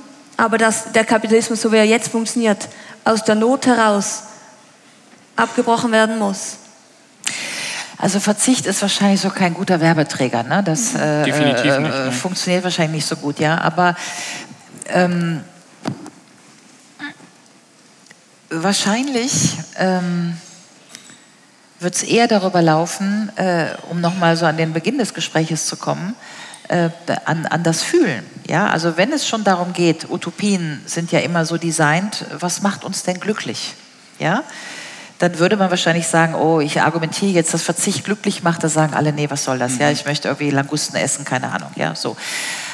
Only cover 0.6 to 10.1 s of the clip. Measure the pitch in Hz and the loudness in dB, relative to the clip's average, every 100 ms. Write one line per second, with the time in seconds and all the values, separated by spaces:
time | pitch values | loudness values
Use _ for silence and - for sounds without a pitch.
0.6 | 226 220 - 226 220 226 220 226 226 220 | 2 0 0 2 4 2 4 4 4 0
1.6 | 226 220 214 226 - 233 226 - 226 202 | 2 4 6 4 2 -2 -2 0 2 0
2.6 | - - - - - 220 220 214 220 269 | -2 -14 -20 -6 0 2 2 2 4 4
3.6 | 262 233 220 202 196 - - - - - | 4 4 4 4 0 -6 -12 -20 -20 -20
4.6 | - - - - - - - - 233 - | -20 -20 -20 -20 -20 -20 -8 -2 0 2
5.6 | 247 233 240 220 220 226 202 190 - - | 2 2 4 4 4 2 -2 -2 -6 -12
6.6 | - - _ - - _ - - - - | -20 -20 _ -20 -20 _ -10 -8 -8 -8
7.6 | - - - - - 190 214 208 - 254 | -8 -8 -10 -4 0 0 0 2 2 2
8.6 | - 196 202 - 202 196 190 - 185 170 | 2 0 0 2 4 4 2 0 0 0
9.6 | 196 180 165 160 143 | 0 4 4 4 2